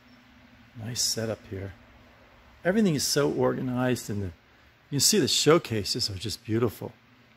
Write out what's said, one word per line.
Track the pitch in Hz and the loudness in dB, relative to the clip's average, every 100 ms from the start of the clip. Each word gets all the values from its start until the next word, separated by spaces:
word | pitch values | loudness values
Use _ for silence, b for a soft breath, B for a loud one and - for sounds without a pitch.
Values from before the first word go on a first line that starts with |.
| - - - - - - - 120 | -20 -20 -20 -20 -20 -20 -20 -14
Nice | 110 120 | -8 -4
setup | - - 110 104 - | -2 -2 -4 -6 -8
here. | 95 98 - - - - - - - - - 170 | -10 -10 -12 -20 -20 -20 -20 -20 -20 -20 -6 -2
Everything | 202 208 147 | 2 2 2
is | |
so | - - 143 | 0 2 2
organized, | 135 127 127 131 123 127 123 - | 2 0 0 -2 0 0 0 -4
and | 104 | -6
the, | 95 | -6
you | - _ _ - _ - 143 | -8 _ _ -20 _ -6 0
can | |
see | - 208 | 2 4
the | 131 | 2
showcases | - - 165 - 110 98 131 - | 2 6 4 4 -4 -2 -4 -4
are | 95 | -6
just | 107 - | -8 -8
beautiful | - 110 117 - 107 - _ - _ | -2 0 0 -2 -12 -14 _ -20 _